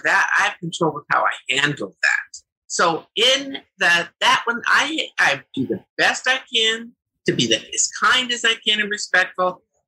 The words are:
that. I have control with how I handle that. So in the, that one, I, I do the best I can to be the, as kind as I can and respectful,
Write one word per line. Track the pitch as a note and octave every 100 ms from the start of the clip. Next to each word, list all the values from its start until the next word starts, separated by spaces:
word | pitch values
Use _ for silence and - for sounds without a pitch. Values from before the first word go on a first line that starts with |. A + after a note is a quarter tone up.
that. | D#3 F#3+ - E3+
I |
have | G3+ -
control | E3+ - D#3+
with | D3 -
how | B2+
I | G2+ - - C3
handle | D3 C#3 G2 -
that. | - - - - _ _ -
So | - F3+ D#3 -
in | - A#3+ C4+ C#4 C4+ - -
the, | F3+ E3+ E3+ _
that | A3 B3
one, | - A#3 -
I, | G3+ C#4 D#4 - -
I | F3+ C#3 -
do | - B2
the | F#3 - -
best | F#3 B3+ B3+
I | C4 -
can | A#3 A3 A3+ A#3 - _ _ -
to |
be | - A#2+
the, | A2 -
as | - - -
kind | G#3 B3 B3
as | A#3+
I | A#3 A3 G#3+
can | G#3+
and | G#3
respectful, | G3+ - F3+ F#3 - F#3 F3+ _ _